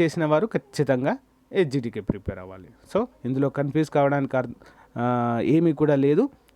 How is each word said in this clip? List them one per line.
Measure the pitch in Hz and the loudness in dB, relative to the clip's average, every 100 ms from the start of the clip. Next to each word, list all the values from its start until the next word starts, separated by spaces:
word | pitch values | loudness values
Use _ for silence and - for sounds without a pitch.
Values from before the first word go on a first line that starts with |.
చేసిన | 165 170 156 | -2 0 0
వారు | 151 220 | 0 0
ఖచ్చితంగా | - - - 139 127 139 254 - _ _ | -4 -6 -4 0 0 -2 -4 -10 _ _
హెచ్జిటికే | - 165 139 117 110 | -2 -2 -2 -6 -4
ప్రిపేర్ | 98 101 - 95 | -4 -4 -8 -10
అవ్వాలి. | 92 95 90 - - 190 | -14 -18 -20 -20 -4 -4
So, | 240 _ 120 | -4 _ -6
ఇందులో | 135 139 | -2 -2
కన్ఫ్యూజ్ | 139 143 151 156 | -2 -2 -2 0
కావడానికి | 151 139 143 135 131 | 2 2 0 -2 -2
అర్థ-, | 123 - - - - 117 | -2 -6 -14 -20 -14 -4
ఆ, | 120 123 120 117 | -2 0 0 0
ఏమీ | 101 151 165 | 2 4 2
కూడా | 143 151 143 | 2 2 4
లేదు. | 139 151 277 - _ | 4 4 2 -4 _